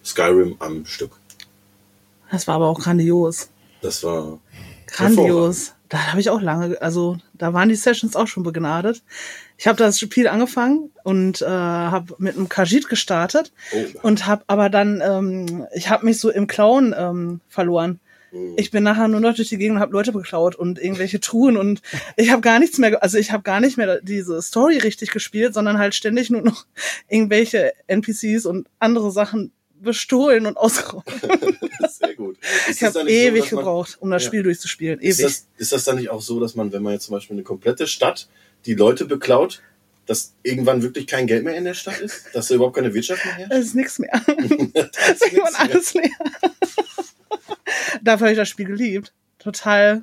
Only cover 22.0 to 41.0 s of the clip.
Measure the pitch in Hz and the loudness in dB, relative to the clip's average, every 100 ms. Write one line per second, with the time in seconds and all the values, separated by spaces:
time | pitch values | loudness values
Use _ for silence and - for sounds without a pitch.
22 | - - 233 254 233 233 330 - 226 214 | -6 2 4 6 6 6 4 4 4 4
23 | 185 208 208 208 202 190 269 247 202 180 | 2 2 0 -2 0 2 2 2 0 0
24 | 185 202 180 165 - 226 294 294 220 - | -2 -6 -4 -6 -2 2 2 2 0 -2
25 | 214 220 - 214 233 214 208 208 202 - | -6 -6 -6 -2 0 0 0 2 0 -2
26 | 214 240 233 233 220 226 _ - - - | -2 -2 0 0 0 -2 _ -10 -10 -10
27 | _ 214 214 214 226 214 165 - - 196 | _ 0 4 2 2 2 0 -2 -2 -2
28 | 214 214 214 220 185 180 - _ 226 233 | -2 -6 -2 -2 -2 -6 -8 _ 0 2
29 | 208 190 208 214 190 _ _ _ 202 226 | 0 -2 -2 -4 -6 _ _ _ -6 -4
30 | - 254 285 226 214 - 220 - - 190 | 0 2 4 4 2 2 2 2 -6 -14
31 | - 262 - 381 392 - - 784 - - | -14 -10 0 2 2 -2 -8 -4 -6 -2
32 | - - 196 190 - - - - 226 165 | -6 -6 -12 -10 -4 -2 -2 0 -2 0
33 | 151 226 247 226 202 214 190 175 175 - | 2 4 4 4 0 -2 -2 -4 -6 -8
34 | 190 180 - 214 185 170 165 - 160 156 | -4 -2 -2 -2 0 -2 -8 -8 -6 -2
35 | - 180 143 139 _ _ 113 135 135 127 | 0 2 0 -2 _ _ -4 -2 -2 -2
36 | 113 110 110 120 117 113 104 98 104 101 | -4 -8 -6 -4 -4 -4 -6 -4 -4 -6
37 | - 101 - 104 95 95 117 123 151 - | -6 -10 -8 -12 -10 -4 -2 -2 -4 0
38 | 127 - - _ _ _ - 104 107 127 | -2 -2 -16 _ _ _ -6 4 4 4
39 | 147 139 131 123 185 - _ _ _ _ | -2 -4 2 2 2 -4 _ _ _ _
40 | - 113 - _ 123 127 123 127 120 - | -8 -6 -6 _ -6 0 2 2 -2 -6